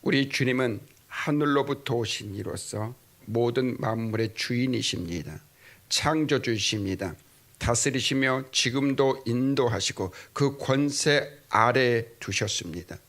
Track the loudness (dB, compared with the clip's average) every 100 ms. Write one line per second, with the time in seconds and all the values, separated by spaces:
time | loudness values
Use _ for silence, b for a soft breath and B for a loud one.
0 | 2 2 0 0 0 2 0 -2 -10 -20
1 | _ -6 0 2 4 2 0 -4 -2 -2
2 | -2 -6 -8 -8 -6 -8 -8 -6 -6 -10
3 | _ _ -4 0 2 2 -2 -2 -2 -2
4 | -2 -2 -2 -4 -4 0 0 0 -2 -4
5 | -6 -8 -8 -14 _ B B B _ 0
6 | 2 2 2 0 0 -2 0 -2 -2 -4
7 | -6 -8 _ _ _ _ 0 2 2 0
8 | 0 2 2 0 -2 -2 0 0 0 4
9 | 2 2 -2 0 2 2 2 2 -2 -4
10 | -6 B B 0 0 0 0 2 2 0
11 | 2 2 0 -12 _ 4 6 6 4 2
12 | -2 -10 -6 -2 -2 -4 -6 -10 -10 -16